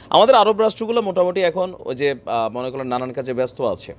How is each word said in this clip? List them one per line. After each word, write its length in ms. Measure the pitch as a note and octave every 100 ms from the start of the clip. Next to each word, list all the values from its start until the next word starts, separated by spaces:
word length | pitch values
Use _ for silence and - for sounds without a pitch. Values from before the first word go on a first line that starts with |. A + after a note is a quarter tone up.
| -
আমাদের 260 | E3 A3+ B3+
আরব 240 | G#3 G#3
রাষ্ট্রগুলো 420 | A3 - A3 A#3
মোটামুটি 400 | G3+ F3+ F3+ F3+
এখন 320 | F3+ F3 F#3 F#3
ওই 160 | - B2+
যে, 200 | C#3+ C3+ -
আহ, 240 | A#2 A2+
মনে 220 | A#2 C3
করেন 160 | C3 C3
নানান 260 | B2 B2+
কাজে 200 | B2+ C3
ব্যস্ত 280 | B2 B2+ -
আছে 320 | B2 G2 -